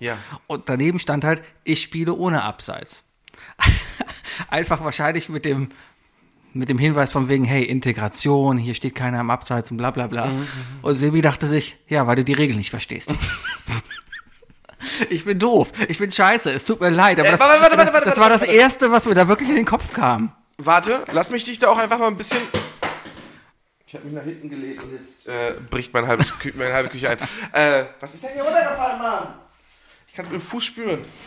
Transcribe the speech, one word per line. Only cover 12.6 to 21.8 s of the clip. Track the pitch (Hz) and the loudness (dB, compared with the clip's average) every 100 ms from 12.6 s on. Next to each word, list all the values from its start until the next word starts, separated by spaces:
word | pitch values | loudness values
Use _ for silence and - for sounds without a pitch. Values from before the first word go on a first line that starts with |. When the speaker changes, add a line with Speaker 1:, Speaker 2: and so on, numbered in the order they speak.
| 101 | -4
Speaker 2:
verstehst.“ | - - - - - | -8 -8 -10 -6 -6
<laughs> | - 1077 1077 1077 - 117 - - - - - _ - _ - - 262 - 220 | -6 -6 -10 -10 -8 -8 -8 -16 -18 -20 -20 _ -20 _ -20 -14 -8 -4 -4
Ich | 165 | -4
bin | 202 190 | -2 0
doof, | 226 214 - - - | 4 4 2 -2 -4
ich | 165 | -2
bin | 202 | -2
scheiße, | 202 190 226 160 | 2 4 4 0
es | 131 | -2
tut | - 226 | -2 0
mir | 180 | 2
leid, | 165 196 151 | 6 6 6
aber | 185 | 4
Speaker 1:
Äh, | |
Speaker 2:
das, | 226 | 6
Speaker 1:
warte, | 277 302 | 8 8
warte, | 320 320 | 8 8
warte, | 311 | 6
Speaker 2:
das | |
Speaker 1:
warte, | 302 196 185 | 4 4 6
Speaker 2:
war | 220 | 6
Speaker 1:
warte, | |
Speaker 2:
das | 226 247 | 6 6
Speaker 1:
warte. | 220 | 6
Speaker 2:
Erste, | 254 - 247 | 6 4 4
was | 233 233 | 4 4
mir | |
da | 185 180 | 4 4
wirklich | 214 254 | 4 2
in | 294 | 0
den | |
Kopf | 226 220 - | 2 -2 -4
kam. | - 131 113 113 - _ - | 0 0 2 -2 -6 _ -4
Speaker 1:
Warte, | 147 175 208 254 - | 2 4 4 -2 -2
lass | 160 - | -2 -2
mich | 240 | -4
dich | 240 226 | -6 0
da | 233 | 2
auch | |
einfach | 220 | 4